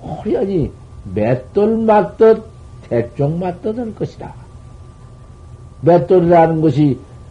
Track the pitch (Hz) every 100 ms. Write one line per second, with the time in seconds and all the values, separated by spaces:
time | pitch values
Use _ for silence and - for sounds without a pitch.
0 | - - 208 453 196 185 123 - - -
1 | 101 95 110 127 - 196 214 226 220 208
2 | 185 - 220 220 - - - - - 120
3 | 107 - 143 165 180 170 220 220 226 -
4 | 151 - - - - - - - - -
5 | - - - - - - - - 143 170
6 | - 185 170 170 165 160 156 135 147 123
7 | - - -